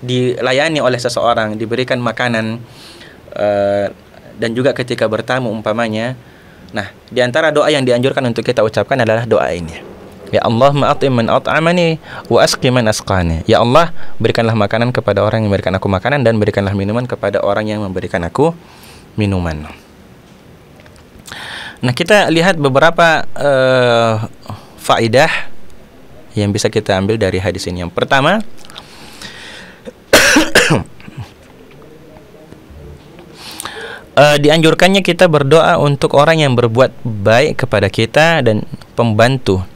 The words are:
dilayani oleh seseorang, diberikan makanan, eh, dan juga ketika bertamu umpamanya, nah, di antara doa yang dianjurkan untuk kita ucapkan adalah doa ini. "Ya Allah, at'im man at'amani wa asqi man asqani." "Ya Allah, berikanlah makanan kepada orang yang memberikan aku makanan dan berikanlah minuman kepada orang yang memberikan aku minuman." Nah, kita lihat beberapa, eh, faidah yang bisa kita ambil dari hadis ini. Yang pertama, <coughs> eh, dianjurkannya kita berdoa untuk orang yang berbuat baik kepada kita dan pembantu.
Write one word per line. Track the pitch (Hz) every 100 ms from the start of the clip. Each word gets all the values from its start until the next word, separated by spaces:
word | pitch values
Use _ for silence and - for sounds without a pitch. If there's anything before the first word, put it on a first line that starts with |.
dilayani | 123 123 127 - 123 131 156 151
oleh | 123 123
seseorang, | 123 117 110 117 110 107
diberikan | 110 117 127 127
makanan, | 120 110 123 117 110 113 117 - - - - - -
eh, | - 104 101 101 101 101 - - - - -
dan | 117
juga | 113 127 123
ketika | 123 120 113
bertamu | 107 - 127 123
umpamanya, | 110 110 107 117 107 117 127 - - - - - 113
nah, | 98 - -
di | 117
antara | 123 131 160
doa | 147 147
yang | 151 127
dianjurkan | 120 127 135 127
untuk | 117
kita | 113 120
ucapkan | 110 110 101 135
adalah | 110 110
doa | 117 104 65 85
ini. | 82 82 - - - - -
"Ya | 107
Allah, | - 113 135 143 120
at'im | 143 139
man | 127 113
at'amani | 123 - 147 165 180 170 160 - - -
wa | 117
asqi | 139 - 131
man | 127 113
asqani." | 104 - 95 85 82 -
"Ya | 107
Allah, | 117 135 170 - - -
berikanlah | 113 117 117 113
makanan | 101 110 120
kepada | 123 117 101
orang | 101 110 107
yang |
memberikan | 98 95 95
aku | 101
makanan | 95 120 143 117
dan | 113
berikanlah | 104 - 101
minuman | 101 98 113 123
kepada | - 101 98
orang | - 101 107
yang | 107 104
memberikan | 92 87 95 85
aku | - 151 170 - - - - -
minuman." | - 104 95 87 78 76 - - - - - - - - - - - - - - - - - - - - -
Nah, | 123
kita | 123 170 208 151
lihat | 160 170 170
beberapa, | 143 135 156 165 170 156 - -
eh, | 143 135 131 131 123 117 117 110 110 - - 101 - -
faidah | - 135 113 123 160 - - - - - - - - - -
yang | - 104
bisa | 101 110
kita | 107 - 98
ambil | 98
dari | 113 98 92
hadis | 92 85 87
ini. | 90 87
Yang |
pertama, | - - 139 139 208 220 - - - - - - - - - - - - - - - -
<coughs> | - - - 294 - 480 139 - - - - 107 - - - - - - - - - - - - - - - - - - - - - - - - - - - - -
eh, | 147 147
dianjurkannya | 143 160 160 156 185 196
kita | 185 175 185
berdoa | 151 135 156 160 170
untuk | 143 143 - 131
orang | 147 160
yang | 147 120
berbuat | 117 110 131 - -
baik | 107 101 113 151 -
kepada | 123 104 98
kita | - 113 147 160 165
dan | 123 107 - - - -
pembantu. | 120 107 117 131 - 92 92